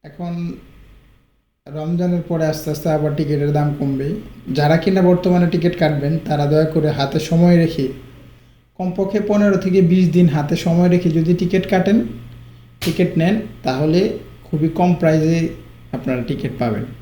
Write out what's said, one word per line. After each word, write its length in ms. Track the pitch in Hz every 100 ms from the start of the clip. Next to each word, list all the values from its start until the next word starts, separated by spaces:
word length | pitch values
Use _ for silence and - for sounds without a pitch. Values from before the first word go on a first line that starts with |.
এখন 540 | 147 - 175 170 170 - - - - - _ _ _ _ _ _ -
রমজানের 540 | 147 156 170 180 175
পরে 240 | 165 165 156
আস্তে 240 | 151 -
আস্তে 180 | 147 170
আবার 280 | 151 151 143
টিকিটের 360 | 147 147 143
দাম 220 | 147 147 143
কমবে। 360 | 139 135 139 214 - - -
যারা 240 | 131 147 165
কিনা 260 | 180 190
বর্তমানে 440 | 180 175 185 180 175
টিকিট 320 | 170 170 165
কাটবেন, 400 | 156 147 143 160
তারা 280 | - 147 143
দয়া 180 | 151
করে 260 | 156 160 151
হাতে 300 | 143 139 160
সময় 360 | - 165 175 175
রেখে, 320 | 160 - 135 - - - - - _ _ _
কমপক্ষে 460 | _ 185 175 196 208
পনেরো 360 | 208 208 202 185
থেকে 260 | 190 185
বিশ 280 | 175 185 180
দিন 180 | 175 175
হাতে 280 | 151 147 165
সময় 320 | - 170 180
রেখে 220 | 180 175
যদি 240 | 160 165
টিকিট 360 | 175 175 190 185
কাটেন, 340 | 190 175 220 - - - - - - - -
টিকিট 380 | - 160 180 -
নেন, 220 | 165 214 - -
তাহলে 560 | - 131 156 170 214 - - -
খুবই 240 | - 156 160
কম 260 | - 180
প্রাইসে 540 | 175 165 156 156 165 165 - - - -
আপনারা 300 | 127 131 127
টিকিট 300 | 120 135 135 -
পাবেন। 260 | 120 107 117 -